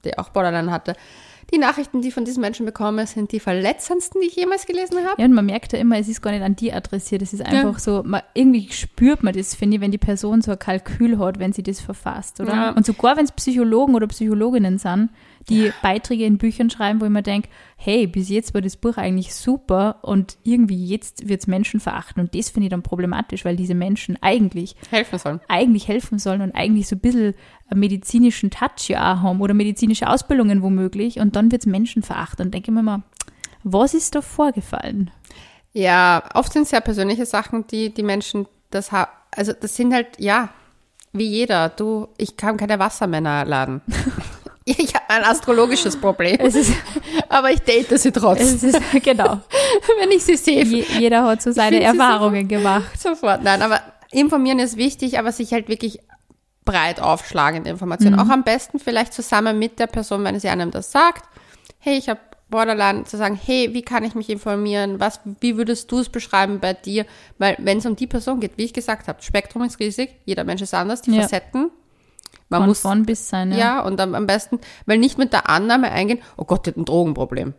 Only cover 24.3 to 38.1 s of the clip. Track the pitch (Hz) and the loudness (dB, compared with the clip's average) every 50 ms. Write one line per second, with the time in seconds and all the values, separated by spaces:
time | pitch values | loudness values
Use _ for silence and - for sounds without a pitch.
24.3 | 190 247 208 185 - 175 175 - - - - - - 220 240 - - 175 - 147 | 2 2 2 0 0 -6 -10 -10 -14 -20 -12 -4 -2 -2 -2 -2 -6 -6 -6 -6
25.3 | 147 165 - - 185 175 247 247 226 208 - - 208 240 - - 226 202 - 196 | -8 -8 -4 -2 0 2 4 4 4 2 2 -2 -4 -4 -4 -4 -6 -4 -2 -2
26.3 | 190 196 196 190 - - - 214 220 214 196 - 208 190 - 240 247 240 214 208 | -2 -2 -4 -4 -4 -4 0 0 2 0 0 -2 -4 0 0 0 2 2 0 0
27.3 | 196 - - - - _ _ _ 196 196 202 202 196 190 - - - 233 247 240 | -2 -6 -14 -20 -20 _ _ _ 0 0 0 0 0 -4 -6 0 4 4 4 4
28.3 | 226 - - 196 - - 254 277 - - - - - - - 185 185 180 180 190 | 4 2 -4 -4 -2 -2 -4 -4 -4 -6 -6 -4 -2 0 2 0 2 2 0 0
29.3 | 180 185 196 202 208 208 208 208 208 - 233 220 220 - - - 269 262 - - | 0 0 0 2 2 2 2 0 0 0 2 2 2 0 2 0 0 0 0 0
30.3 | 294 262 233 208 202 196 185 190 190 185 185 185 - 202 208 240 - - 214 202 | 2 2 4 4 2 2 2 2 0 0 0 -2 -2 -4 -4 -4 -2 0 0 0
31.3 | - 202 214 233 240 240 - 214 185 196 226 240 - 226 202 - - - - - | 2 4 4 4 4 2 0 0 0 0 -2 0 -2 -4 -4 -4 -6 -8 -6 -8
32.3 | - - 180 185 214 185 196 - 220 226 220 220 202 202 - _ _ _ - - | -6 -6 -6 -6 -6 -6 -4 -2 0 0 0 0 -2 -4 -8 _ _ _ -14 -14
33.3 | _ _ - - - _ - 196 180 196 247 277 - 320 - - - 294 285 - | _ _ -18 -18 -18 _ -6 0 2 4 4 4 2 0 -2 -2 -4 -4 -6 -4
34.3 | - - 302 294 269 208 - - - - - - - 202 196 170 - _ _ - | -2 0 0 0 0 -2 -6 -6 -8 -8 -8 -6 -4 -4 -4 -6 -6 _ _ -20
35.3 | - - - - _ _ _ _ _ 214 190 180 175 180 180 180 175 165 - - | -20 -20 -20 -20 _ _ _ _ _ 0 2 4 6 6 6 6 4 4 0 0
36.3 | - - 254 - - 302 294 - - - - - 214 208 190 196 220 226 247 233 | -2 -2 -2 2 0 0 0 2 0 0 0 0 -2 0 0 0 0 -2 -2 -2
37.3 | - 202 214 - - 226 220 - - 214 220 214 214 - 208 208 | -2 -4 -4 -4 -6 -6 -6 -6 -6 -4 -4 -4 -4 -4 -2 -2